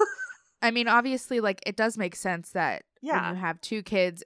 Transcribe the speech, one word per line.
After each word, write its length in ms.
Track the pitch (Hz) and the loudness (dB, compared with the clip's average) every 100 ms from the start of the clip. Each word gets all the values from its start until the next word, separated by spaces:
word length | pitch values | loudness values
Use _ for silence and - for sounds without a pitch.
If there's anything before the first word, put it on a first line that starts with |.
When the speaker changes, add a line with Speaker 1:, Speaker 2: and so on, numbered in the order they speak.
| 415 - - - _ _ | 0 0 -12 -14 _ _
Speaker 1:
I 60 | 233 | 0
mean, 180 | 233 233 | 2 4
obviously, 520 | 233 254 262 - 240 | 4 4 -2 0 0
like, 200 | 214 190 - | 2 0 -4
it 100 | 196 | 0
does 220 | 226 220 | 0 0
make 180 | 180 - | -4 -2
sense 360 | 190 170 - | -4 -4 -4
that 320 | 185 151 92 - _ | -2 0 -2 -8 _
Speaker 2:
Yeah. 240 | 269 262 117 | -2 0 0
Speaker 1:
when 40 | 185 | -2
you 60 | |
have 180 | 175 165 | -4 -4
two 200 | - 220 | -4 -6
kids, 420 | 196 202 180 175 | 0 2 2 0